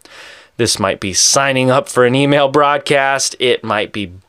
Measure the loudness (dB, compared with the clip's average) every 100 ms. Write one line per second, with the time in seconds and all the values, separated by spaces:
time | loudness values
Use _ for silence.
0 | -20 -20 -20 -20 -14 -4 -2 0 0 -2
1 | -4 0 2 2 2 2 2 2 0 0
2 | 2 2 2 2 2 2 2 0 0 0
3 | 0 -2 -4 -2 -2 -2 -2 -4 -4 -8
4 | -10 -14